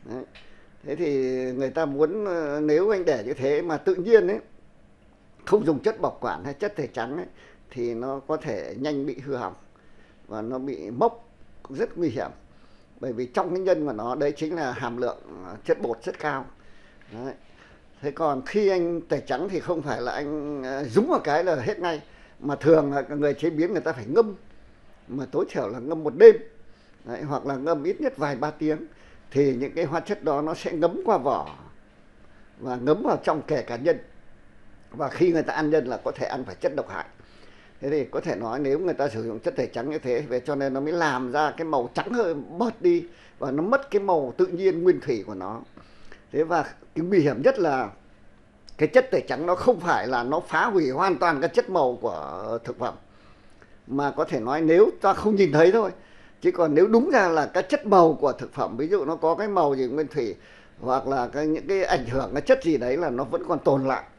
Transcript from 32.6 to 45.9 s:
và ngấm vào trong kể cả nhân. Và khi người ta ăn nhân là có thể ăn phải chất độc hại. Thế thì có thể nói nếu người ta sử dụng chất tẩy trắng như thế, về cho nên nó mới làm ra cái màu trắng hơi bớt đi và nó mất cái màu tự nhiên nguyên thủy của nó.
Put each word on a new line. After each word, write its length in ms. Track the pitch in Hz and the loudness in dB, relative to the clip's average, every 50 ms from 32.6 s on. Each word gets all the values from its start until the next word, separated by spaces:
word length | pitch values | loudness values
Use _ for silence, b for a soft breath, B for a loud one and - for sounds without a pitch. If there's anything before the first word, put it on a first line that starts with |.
và 160 | - 131 123 | -8 -8 -8
ngấm 260 | 123 120 143 151 - | -4 2 0 0 2
vào 160 | - 277 185 139 - | 2 -2 -2 0 0
trong 180 | 190 160 151 - | -2 -2 -2 -2
kể 160 | - 156 131 | -2 -4 -4
cả 140 | 113 - 117 | -2 -6 -8
nhân. 220 | 117 135 170 156 123 - - - - - - - - - - - - - - - - - - | -2 0 0 0 0 -2 -18 -20 -20 -20 -20 -20 -20 -20 -20 -20 -20 -20 -20 -20 -20 -20 -18
Và 180 | - 123 151 131 | -8 -6 -6 -6
khi 240 | - - 170 180 | 0 2 2 4
người 100 | 170 160 | 4 2
ta 120 | 135 143 - | 0 0 -2
ăn 160 | 151 156 151 | -2 0 2
nhân 160 | 156 156 123 | 2 2 2
là 100 | 127 120 | 0 -6
có 140 | 104 - 123 | -4 -4 -6
thể 160 | - - 127 | -4 -4 -6
ăn 180 | - - 127 127 | -6 -4 -6 -8
phải 100 | - 90 | -10 -10
chất 220 | - - 175 143 | -4 -4 -2 -2
độc 120 | 139 117 - | -2 -8 -6
hại. 140 | 98 85 - - - B B B B B B B B B B B B B | -8 -10 -10 -12 -16 B B B B B B B B B B B B B
Thế 100 | - 139 | -4 -2
thì 140 | 151 151 131 | -2 -2 -2
có 160 | - - 147 | -2 -6 -6
thể 160 | - 175 120 | -4 -4 -6
nói 220 | 92 117 113 117 139 | -4 -4 -6 -4 -4
nếu 200 | 147 135 139 156 | -2 0 0 0
người 160 | 190 175 147 | 0 -2 -2
ta 140 | - 143 147 | -2 -2 -4
sử 160 | 107 110 110 | -2 -6 -6
dụng 120 | 113 107 113 | -6 -8 -4
chất 180 | - 170 - | -6 -6 -4
tẩy 100 | - 127 | -4 -6
trắng 240 | 110 - 120 117 143 | -4 -4 -8 -6 -6
như 80 | 151 156 | -6 -6
thế, 220 | - 131 123 117 | -2 -2 -2 -2
về 200 | 147 139 127 123 | -2 -4 -6 -4
cho 140 | 120 156 147 | -4 -4 -4
nên 200 | 139 139 139 127 | -2 -2 -2 -2
nó 60 | 135 | -2
mới 120 | 139 151 | -2 -2
làm 400 | 165 170 165 151 131 127 131 123 | 0 0 0 0 0 -2 -4 -2
ra 200 | 120 147 156 143 - | 0 0 0 0 0
cái 80 | - 165 | -4 -4
màu 260 | 160 151 135 120 123 - | -2 -2 -2 -2 -2 -4
trắng 180 | - - 202 | -6 -4 -2
hơi 220 | 233 240 220 175 165 | -2 -2 0 0 -2
bớt 480 | 143 120 - 151 175 233 233 220 - | -4 -8 -10 -4 -2 -2 -2 -2 2
đi 220 | - 175 170 175 170 B B B B B B B | 2 4 4 4 0 B B B B B B B
và 120 | - 131 | -6 -4
nó 120 | 127 147 | -2 -2
mất 280 | 165 202 262 269 269 - | 0 2 0 0 0 0
cái 100 | 196 202 | -2 0
màu 340 | 196 196 180 160 139 120 117 | 2 2 2 2 2 -2 0
tự 100 | - 180 | 0 0
nhiên 360 | 180 175 170 196 190 165 170 | 0 0 0 2 2 2 4
nguyên 180 | 170 185 170 139 | 4 4 4 4
thủy 240 | - 147 123 107 92 | 0 -2 -4 -4 -4
của 80 | 104 104 | -8 -10
nó. 260 | 92 90 95 110 113 - - - B B B | -8 -8 -8 -8 -10 -12 -16 -20 B B B